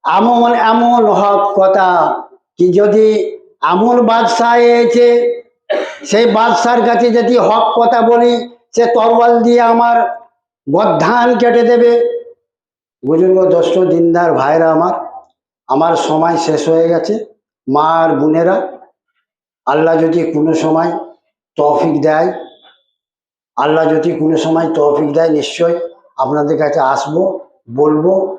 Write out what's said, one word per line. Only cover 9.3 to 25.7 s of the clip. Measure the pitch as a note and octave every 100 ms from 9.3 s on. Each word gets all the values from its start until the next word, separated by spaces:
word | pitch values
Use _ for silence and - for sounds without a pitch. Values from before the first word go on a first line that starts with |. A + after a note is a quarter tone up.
| A#3
দিয়ে | A3+ A#3+
আমার | A#3 A#3 A#3 A#3 A#3 - - _ _ _ -
গর্দান | D#3+ G#3+ D#3 E3 A#3+ A#3+ A#3
কেটে | A#3+ A#3+
দেবে।" | A#3 A#3+ A#3 A#3+ - - - - _ _ _ _ _ _ B2+
বুজুর্গ, | E3 F#3 F#3 F#3
দোস্ত, | F3 E3 F#3
দিনদার | F3+ E3 E3+ E3+ E3+
ভাইরা | C#3 C3+ D#3+ D#3+
আমার, | D#3 F3+ - - - - _ _ _ -
আমার | C3+ E3 E3
সময় | - D#3 E3 E3
শেষ | - D3+ -
হয়ে | D#3+ E3
গেছে। | E3 D#3 A3 - _ _ _ -
মা | C#3+ D#3 E3
আর | E3 C#3
বোনেরা, | D3+ D#3+ E3+ F#3+ - - - _ _ _ _ _ _ _ -
আল্লাহ | D3 D#3+ E3
যদি | D#3+ E3+ D3
কোনো | D3+ D#3
সময় | D#3 D#3+ D#3+ F3 - - - _ _ _ -
তৌফিক | D3 - F3 C#3+
দেয়, | D3+ D#3 F3+ - - - _ _ _ _ _ _ _ _ _ -
আল্লাহ | C#3 D#3 D#3+
যদি | D#3+ E3+
কোনো | - D#3 D#3+
সময় | D#3 D#3+ D#3+ D#3+
তৌফিক | D3 C#3+ D3
দেয়, | D3 E3
নিশ্চয় | D3+ C#3 - E3+